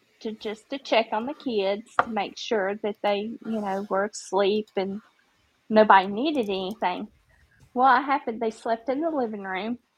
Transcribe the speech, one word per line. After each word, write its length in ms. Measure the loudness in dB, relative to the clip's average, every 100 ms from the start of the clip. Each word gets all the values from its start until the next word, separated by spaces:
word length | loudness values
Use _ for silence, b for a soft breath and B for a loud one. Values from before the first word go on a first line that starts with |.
| _ _
to 120 | -12
just 380 | -8 -10 -10 -10
to 80 | -10
check 300 | 0 0 2
on 140 | -4 -4
the 80 |
kids 560 | -6 -2 0 0 -2 -4 -2
to 80 | -2
make 300 | -2 -6 -8
sure 380 | -4 -2 -2 -4
that 140 | -6 -4
they, 300 | -2 -2 -4 -10
you 160 | -6 -4
know, 260 | -4 -4 -2
were 140 | -2
asleep 640 | -2 -6 -4 0 2 0 -2 -4
and 240 | -4 -6 _ _ _ _ _ _ 2
nobody 400 | 6 10 8 8
needed 400 | -2 -2 0 -2
anything. 600 | -2 -4 -4 -4 -4 -10 _ _ b b b _
Well, 120 | 2 4
I 140 | 4
happened, 380 | 2 -2 -2 -4
they 100 | -4
slept 380 | -4 -4 -4 -2
in 120 | -2
the 100 | -2
living 320 | -2 -4 -6
room, 360 | -6 -6 -4 -8 _